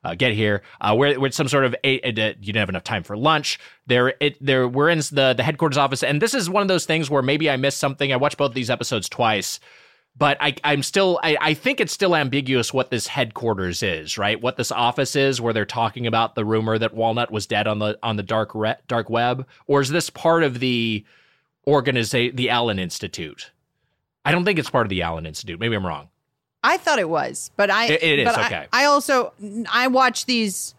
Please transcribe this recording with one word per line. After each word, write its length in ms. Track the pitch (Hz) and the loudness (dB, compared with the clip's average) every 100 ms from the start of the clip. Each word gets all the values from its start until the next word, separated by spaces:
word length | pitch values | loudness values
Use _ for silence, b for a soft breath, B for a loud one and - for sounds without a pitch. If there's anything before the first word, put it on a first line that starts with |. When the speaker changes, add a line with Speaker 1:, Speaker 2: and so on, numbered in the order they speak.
Speaker 1:
uh, 120 | - 87 | -8 0
get 180 | 127 | 0
here. 300 | 107 104 101 B B | 2 2 0 B B
Uh, 140 | 104 110 | 0 4
we're, 220 | 143 131 | 4 2
we're 80 | 135 | 0
at 60 | |
some 140 | 127 139 | 0 0
sort 180 | 143 131 | 2 2
of 80 | 120 | 0
a, 160 | 135 135 127 | 0 0 -2
a, 20 | |
a, 180 | 110 110 - | -2 -2 -4
you 60 | 101 | -4
didn't 20 | 107 | -2
have 120 | 98 | -2
enough 140 | 92 | -4
time 200 | - 110 | -4 -6
for 120 | 85 104 | -6 -2
lunch." 440 | 139 160 - - B B - | 2 2 0 -8 B B 0
There, 260 | 123 127 - | 2 2 2
it, 180 | 147 143 | -4 -2
there, 240 | 139 131 127 | 0 2 2
we're 220 | 127 156 | 2 2
in 100 | 165 | 2
the, 340 | 139 143 135 123 | 0 2 2 2
the 60 | |
headquarters 340 | 127 151 160 135 | 0 0 0 2
office. 240 | 139 131 | 0 0
And 180 | 127 147 | -2 0
this 120 | 220 | 0
is 160 | 277 175 | 0 0
one 120 | 196 | 0
of 60 | 196 | 2
those 160 | 180 - | 0 0
things 240 | 160 139 | -2 2
where 120 | 143 | 0
maybe 280 | 127 151 156 | 2 0 0
I 60 | 131 | 0
missed 200 | 139 - | 0 0
something. 320 | 143 135 139 | -4 -2 -2
I 60 | 127 | 2
watched 200 | 147 - | 0 0
both 160 | 143 | -2
these 160 | 123 117 | -2 -2
episodes 380 | 120 120 117 90 | -2 -2 -4 -6
twice. 500 | - 117 104 90 - b b b b b 127 | 0 2 2 -2 -10 b b b b b 0
But 200 | 147 143 | 0 2
I, 160 | 147 143 | -2 0
I'm 180 | 147 147 | 0 0
still, 380 | 135 202 190 175 | 0 2 2 2
I, 120 | 160 151 | 0 0
I 120 | 156 | 0
think 280 | 151 247 254 | 0 -2 -2
it's 100 | 196 | -4
still 240 | - 190 165 | 0 2 2
ambiguous 580 | 135 135 131 131 113 | 2 -2 0 0 0
what 160 | 131 127 | -2 -2
this 160 | 120 - | -4 -4
headquarters 760 | - 117 - 117 98 92 87 | -4 -4 -2 -2 -2 -2 -2
is, 340 | 104 80 78 - | -2 -4 -6 -2
right? 220 | 101 107 | -2 0
What 140 | 120 131 | -2 -2
this 160 | 117 | -4
office 440 | 110 120 123 135 147 | 0 0 0 -2 2
is 260 | 139 123 | 2 0
where 100 | 117 | -2
they're 120 | 110 101 | -2 -2
talking 420 | 117 117 120 117 | -2 -2 -2 0
about 280 | 113 113 - | 0 0 -2
the 100 | 107 | 0
rumor 320 | 110 110 113 | 0 0 0
that 160 | 110 | -2
Walnut 380 | 113 113 113 120 | 0 0 0 -2
was 140 | 110 98 | -4 -2
dead 220 | 104 107 | -2 0
on 120 | 104 | 0
the, 200 | 107 107 | -2 -2
on 140 | 113 104 | -4 -4
the 80 | |
dark 280 | 95 113 107 110 | -2 -2 -2 -2
re-, 200 | 107 123 - | -4 -4 -4
dark 220 | 120 113 | -4 0
web. 360 | 117 120 127 131 b - | 0 0 -2 -8 b 2
Or 140 | 139 | 2
is 80 | 131 | 2
this 200 | 165 - | -2 -4
part 340 | - 165 165 | 0 2 4
of 160 | 151 123 | 2 0
the 420 | 127 120 113 107 b b b b b _ - | 0 0 0 -2 b b b b b _ 0
organiza-, 680 | 147 131 127 110 127 123 127 | 2 2 0 0 0 0 0
the 140 | 123 | 0
Allen 300 | 120 120 98 | 0 0 -2
Institute? 720 | 90 - 92 - 80 - - _ _ _ _ _ _ _ | -4 -8 -10 -10 -12 -14 -20 _ _ _ _ _ _ _
I 80 | 139 | -2
don't 140 | 175 180 | 0 2
think 120 | 175 | 0
it's 120 | - | 0
part 160 | 131 110 | 0 0
of 40 | |
the 120 | 92 | 0
Allen 240 | 82 82 80 | -2 -4 -8
Institute. 340 | 76 - 85 | -12 -12 -6
Maybe 160 | 113 107 | -2 -2
I'm 100 | 92 | -4
wrong. 220 | 73 73 _ _ _ _ _ | -6 -12 _ _ _ _ _
Speaker 2:
I 140 | 247 349 | 0 0
thought 200 | 339 277 | 0 0
it 120 | 170 | 0
was, 420 | 160 127 - - - | -2 -2 -8 -10 -2
but 120 | 202 | 2
I, 160 | 202 233 | 2 2
Speaker 1:
It, 160 | 156 | 2
it 160 | 160 143 | 4 4
is, 60 | 135 | 2
Speaker 2:
but 120 | 233 | 2
I, 80 | 233 | 0
Speaker 1:
okay. 200 | 85 73 | -4 -2
Speaker 2:
I 120 | 247 285 | 2 4
also, 480 | 285 285 262 233 _ 208 214 226 | 4 4 0 0 _ -10 -8 -2
I 160 | 226 254 | 0 2
watch 380 | 254 254 240 - | 4 2 0 -2
these 480 | 240 214 180 - | 0 0 -4 -10